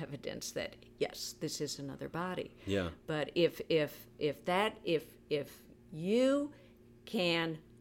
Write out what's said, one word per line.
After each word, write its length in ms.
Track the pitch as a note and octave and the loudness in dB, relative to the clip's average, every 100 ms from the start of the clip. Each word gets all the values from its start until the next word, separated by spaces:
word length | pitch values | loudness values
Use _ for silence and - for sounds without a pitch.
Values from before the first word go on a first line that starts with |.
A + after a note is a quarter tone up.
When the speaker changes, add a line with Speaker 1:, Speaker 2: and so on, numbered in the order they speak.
Speaker 1:
evidence 500 | D#3 C#3+ - - - | -8 -8 -8 -6 -6
that, 240 | - - - - - | -4 -6 -8 -18 -4
yes, 360 | - - - - | -4 -4 -10 -6
this 220 | D#3 - | -6 -4
is 160 | C#3+ - | -4 -6
another 320 | C#3 C3+ C#3 | -8 -8 -8
body. 440 | E3 F#3 E3+ - - G2 | -6 -4 -4 -6 -8 -2
Speaker 2:
Yeah. 240 | G2 F2 - - | 0 0 -4 -4
Speaker 1:
But 240 | D3+ C#3+ | -2 0
if, 280 | - E3 - - | 4 4 4 0
if, 360 | E3 D3 - - - | 2 2 -2 -16 -4
if 260 | D3 C#3 | -2 -2
that, 320 | - F3+ G#3+ - | 0 2 2 0
if, 200 | - D#3 - - - | 0 0 0 -12 -2
if 180 | D3 - - - - - | -2 -2 -10 -20 -20 -12
you 640 | D#3 F3+ A#3 C4 C#4+ D4 - - - - - - | -6 2 4 6 4 2 -6 -20 -20 -20 -20 -4
can 500 | G#3+ F3 E3 E3 D#3 - - | 0 4 4 2 -2 -10 -20